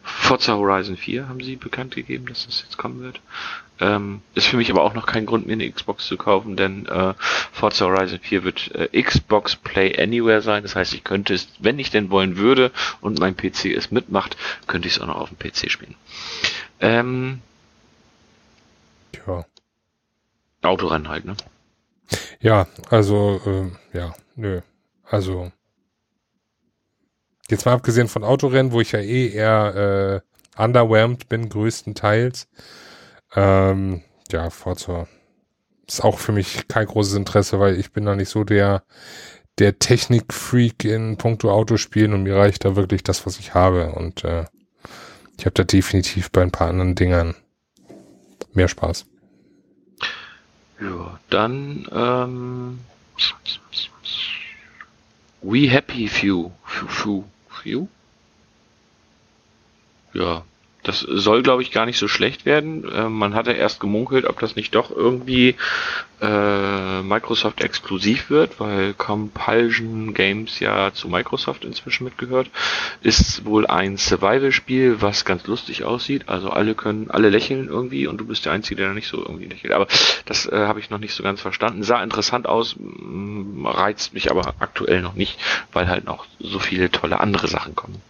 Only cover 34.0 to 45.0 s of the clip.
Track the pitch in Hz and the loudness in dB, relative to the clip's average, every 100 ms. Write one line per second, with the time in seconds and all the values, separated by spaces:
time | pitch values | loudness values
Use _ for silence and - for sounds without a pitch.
34 | _ _ - 85 85 - - 90 - 87 | _ _ -6 -4 -4 -6 -8 -8 -6 -8
35 | 85 _ _ _ _ _ _ _ - - | -8 _ _ _ _ _ _ _ -12 0
36 | 107 98 - 104 92 - - 113 107 110 | 2 2 0 0 0 -6 -4 -2 0 0
37 | 98 101 98 104 98 98 101 92 - - | 0 0 2 2 2 4 4 2 -2 -4
38 | 104 98 98 107 104 104 101 98 _ - | -2 -2 -2 -2 4 4 6 2 _ -20
39 | - - - - _ - 101 - - 120 | -20 -20 -20 -20 _ 4 4 4 2 2
40 | - 120 - - - 123 120 - - 110 | 4 2 2 -10 0 4 4 2 -2 0
41 | 110 104 117 113 113 101 110 110 - 107 | -2 -2 0 2 4 4 4 2 2 4
42 | 107 101 95 98 101 95 98 98 92 98 | 4 4 4 6 6 6 0 2 2 0
43 | - 92 - - - - 92 92 80 80 | 0 -2 -4 -10 0 4 6 4 0 -4
44 | 85 - 85 85 82 _ _ _ - - | -8 -6 -4 -4 -4 _ _ _ -20 -20